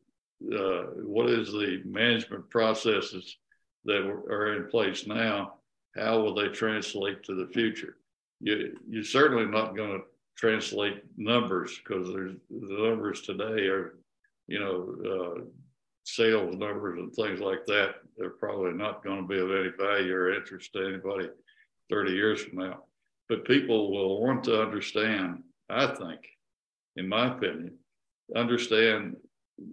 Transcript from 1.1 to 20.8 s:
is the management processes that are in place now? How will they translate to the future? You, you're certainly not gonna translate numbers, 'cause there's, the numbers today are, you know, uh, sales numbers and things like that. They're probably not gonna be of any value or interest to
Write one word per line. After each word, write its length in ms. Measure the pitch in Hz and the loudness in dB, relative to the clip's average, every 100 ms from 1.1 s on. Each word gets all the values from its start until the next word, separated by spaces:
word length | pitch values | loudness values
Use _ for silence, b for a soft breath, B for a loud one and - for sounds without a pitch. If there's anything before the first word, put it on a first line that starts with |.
| 104 120 | 2 4
is 220 | 113 104 | 2 0
the 300 | 104 101 - 95 | -2 -2 -2 -4
management 640 | 101 120 113 - 98 - | 0 2 2 0 -10 -2
processes 880 | 120 110 110 113 101 - 92 - - _ _ _ _ | 2 4 2 2 2 0 -8 -12 -18 _ _ _ _
that 160 | - 101 | 0 0
are 560 | 98 101 - 104 107 104 | 0 -4 -4 0 0 -2
in 120 | - | 0
place 380 | 117 101 92 107 | 2 2 0 -4
now? 480 | 113 113 101 95 - _ _ _ 101 | 0 2 0 -4 -10 _ _ _ -4
How 240 | 110 113 | 2 4
will 140 | 107 | 4
they 140 | 101 101 | 2 0
translate 760 | - 110 107 98 101 101 98 | 0 0 0 -2 -2 -4 -4
to 120 | - | -6
the 160 | 92 90 | -4 -2
future? 440 | 120 113 - - - _ _ _ - | 2 2 0 -10 -14 _ _ _ -6
You, 360 | 104 104 - - - | 0 0 -2 -8 -8
you're 180 | 110 | -6
certainly 420 | 107 131 147 120 104 | 0 6 6 4 2
not 300 | 110 110 98 | 0 0 -2
gonna 240 | 107 92 - _ _ - | -4 -6 -8 _ _ 0
translate 680 | 113 110 - 104 101 101 - - | 2 2 0 -2 -2 -2 -12 -6
numbers, 640 | 107 120 95 90 87 - - | 2 2 2 -2 -4 -8 -6
'cause 260 | 95 90 | -4 -4
there's, 220 | 95 92 95 - | -6 -6 -10 -14
the 380 | 110 98 101 110 | -12 -8 0 2
numbers 340 | 110 104 - | 2 -2 -6
today 460 | - 95 107 110 98 | -6 -6 -2 0 2
are, 260 | 95 85 - _ _ _ _ - | 2 -2 -10 _ _ _ _ -8
you 100 | 104 | -4
know, 800 | 101 90 92 92 104 95 87 87 | -2 -2 -4 -6 -4 -4 -4 -8
uh, 60 | 85 - - _ _ _ | -12 -18 -20 _ _ _
sales 540 | - - 113 110 90 92 | -6 2 4 4 2 -2
numbers 420 | 104 101 101 87 | -4 -4 -4 -6
and 160 | 90 | -6
things 260 | - 107 95 | -2 -2 0
like 240 | 98 92 | -2 -2
that. 300 | - 104 98 - - - | 2 2 2 -2 -14 -8
They're 120 | 92 | -8
probably 420 | - 104 101 90 | -6 -4 -2 -2
not 300 | 85 104 - | -2 -4 -6
gonna 240 | 98 98 92 | -6 -6 -2
be 120 | 98 | 0
of 140 | 92 | 2
any 180 | 95 92 - | 2 0 0
value 340 | 101 101 92 | 0 2 2
or 220 | 92 90 | 2 2
interest 380 | 104 - 95 - | 0 -4 -14 -10
to 120 | 101 | -6